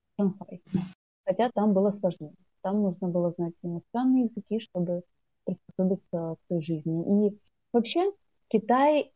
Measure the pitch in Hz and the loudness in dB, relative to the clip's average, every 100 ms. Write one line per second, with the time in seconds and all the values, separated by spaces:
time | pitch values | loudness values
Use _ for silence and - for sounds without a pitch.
0 | _ - 196 - - 175 - 185 - - | _ -2 -2 -2 -14 -18 -4 -4 -4 -12
1 | _ _ - 185 247 214 214 190 202 202 | _ _ -4 0 0 2 2 4 2 0
2 | 185 170 - - _ _ 190 208 202 175 | -4 -4 -12 -16 _ _ -4 0 0 -2
3 | 180 175 175 165 170 - 175 170 - 233 | -2 0 0 -2 -6 -6 -8 -8 -6 -2
4 | 254 262 226 214 - 220 220 180 175 175 | 2 2 0 -4 -6 -6 -4 -4 -2 -4
5 | - _ _ _ - 180 _ - 185 190 | -8 _ _ _ -8 -8 _ -2 0 0
6 | - 175 165 160 - 175 156 160 160 165 | -4 -6 -6 -8 -4 -4 -2 -4 -2 -2
7 | - 202 208 208 _ _ _ 240 233 339 | 2 2 2 -2 _ _ _ -2 0 0
8 | 392 - _ _ - 214 214 247 285 302 | -2 -4 _ _ -2 -2 2 4 4 2
9 | - | 0